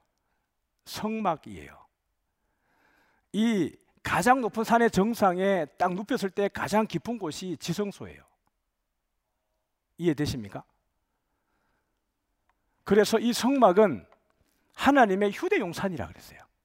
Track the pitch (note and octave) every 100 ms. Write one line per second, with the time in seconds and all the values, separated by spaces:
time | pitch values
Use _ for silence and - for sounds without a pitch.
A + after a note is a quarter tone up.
0 | _ _ _ _ _ _ _ _ - -
1 | G#3+ A3 G3+ D#3 - F2+ C#2+ D#2 _ _
2 | _ _ _ _ _ _ _ _ _ _
3 | _ _ _ G3 A3+ G#3+ C3+ - _ _
4 | - - F3+ C4+ A3 A3 A3+ A#3 A#3 -
5 | G3+ A#3 G3 F3+ F#3+ F#3+ D3+ - F3+ F3+
6 | G#3+ A#3+ G3 F#3+ G3+ - - G#3 A3 E3+
7 | - A#3+ F3 C#3 F#3 D#3+ - F3 G3+ -
8 | G#2 C#2 _ _ _ _ _ _ _ _
9 | _ _ _ _ _ _ _ _ _ -
10 | E3+ D3 D3+ C3+ G2+ - - _ _ _
11 | _ _ _ _ _ _ _ _ _ _
12 | _ _ _ _ _ _ _ _ - G3+
13 | G#3 A3 A#3 A3+ A#3 C#4 A3+ F3+ G#3+ A2+
14 | - _ _ _ _ _ _ - - C#4+
15 | A3 F#3+ G3+ G3 F4+ G4 F#3+ D3+ F#3+ D#3+
16 | E2+ - - - - _